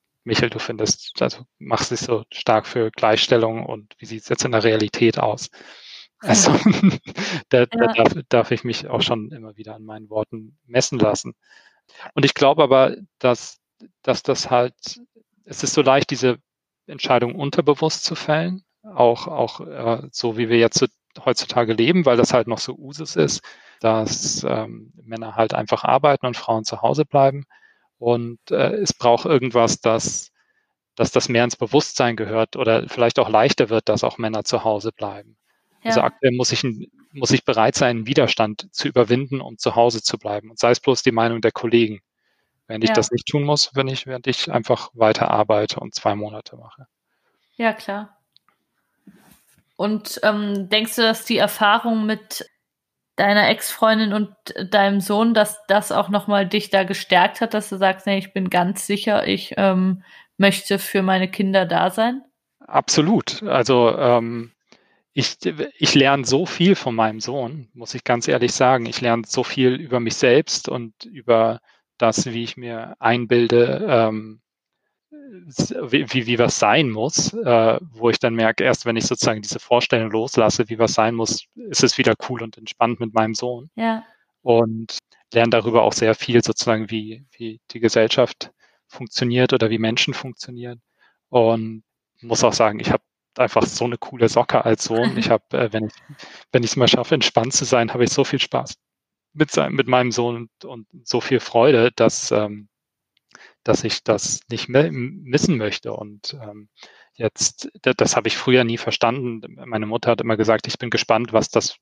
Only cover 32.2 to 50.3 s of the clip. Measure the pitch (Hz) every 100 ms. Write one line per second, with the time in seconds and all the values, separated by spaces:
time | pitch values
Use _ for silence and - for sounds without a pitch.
32.2 | 107 110 113 - 117 113 113 - 117 -
33.2 | 117 107 135 - 113 110 - 107 120 -
34.2 | 113 110 - 117 110 104 107 - 104 101
35.2 | 107 110 _ _ _ _ 226 226 131 -
36.2 | 135 123 123 127 131 110 - _ _ 143
37.2 | 120 - - 113 113 - 127 117 110 143
38.2 | 117 - 107 104 - - 143 123 113 123
39.2 | 135 131 127 113 123 110 120 110 - 104
40.2 | 107 104 110 113 120 120 - 127 131 113
41.2 | 117 117 110 - 117 117 110 104 _ _
42.2 | _ _ _ _ - 110 110 110 110 120
43.2 | - 151 143 147 - 135 131 131 - 127
44.2 | 131 123 - 127 110 120 - 113 110 -
45.2 | - 107 107 104 107 - - - 107 101
46.2 | 104 107 - 123 117 _ 131 _ _ _
47.2 | _ _ _ - 226 220 - 202 208 _
48.2 | _ _ _ _ _ _ _ _ - _
49.2 | _ _ _ _ _ - 208 214 214 -
50.2 | 208